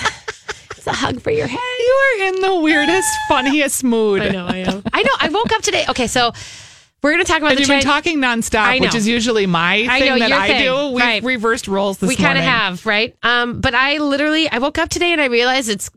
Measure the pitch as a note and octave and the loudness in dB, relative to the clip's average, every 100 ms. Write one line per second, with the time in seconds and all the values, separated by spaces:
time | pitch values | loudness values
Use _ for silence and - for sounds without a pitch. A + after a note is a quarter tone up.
0 | - - - - - - - - - - | -6 -6 -14 -14 -14 -14 -16 -12 -6 -4
1 | C4 B3 - - - C4 B4 B4+ A#4+ C5+ | -4 -4 -2 -2 -2 -4 -6 -2 2 4
2 | - A4 F#4+ F#4+ F#4+ F#4 D#4 D#4 D4+ F#4 | 2 2 -2 0 0 2 2 2 2 0
3 | - - - C#4+ C4+ D4 C#4 - B3+ A3+ | 0 -2 0 0 2 0 0 0 0 2
4 | A3 G3 G#3 F#3+ F3+ F#3 F#3 F#3+ G#3+ - | 2 0 0 -4 -4 -4 -4 -4 -2 0
5 | A#4+ B4 D#4+ F4+ A#4 A4 G4+ F#4 - B3+ | 0 0 0 0 0 0 0 -2 -2 -2
6 | A3+ - A#3+ - - - - - _ _ | 0 0 0 -2 -14 -18 -20 -20 _ _
7 | C#4+ E4+ F4+ D#4+ D4 C4+ C#4 C#4 C4+ D4 | 0 2 2 2 2 2 2 2 2 0
8 | F4 D#4 B3+ A#3 A3+ A3+ G#3 C4 A3 A3+ | 0 0 0 0 0 0 2 2 0 0
9 | G#3 A#3+ A3+ A3 G3 E3+ F3 G3+ A#3+ B3+ | 0 0 0 0 2 2 2 2 2 2
10 | C4+ B3 A3+ F#3+ G3+ B3 C4+ C4 C#4+ B3 | 2 2 2 2 2 2 2 0 -2 0
11 | A#3+ G#3+ A#3 B3+ A3+ A3+ - G3 G3+ G3 | 0 0 -2 -2 0 -2 -2 -2 -2 -2
12 | F#3 - A#3 C#4 C4 A#3+ G3+ F3+ G#3+ G#3 | -2 0 0 2 0 0 -2 -4 -2 0
13 | A3+ - A3+ A#3+ A#3+ A3+ A#3 A#3+ C4+ D4+ | -2 -2 0 0 0 -2 -2 0 0 0
14 | D4 C#4 D4+ D#4 D#4 A#3 C#4 D#4+ E4 E4 | 0 0 0 0 0 -2 -2 -2 -2 0
15 | F4 E4 C#4 A#3 B3 C4 A3+ G3+ - | 0 0 0 2 2 0 -2 -6 -8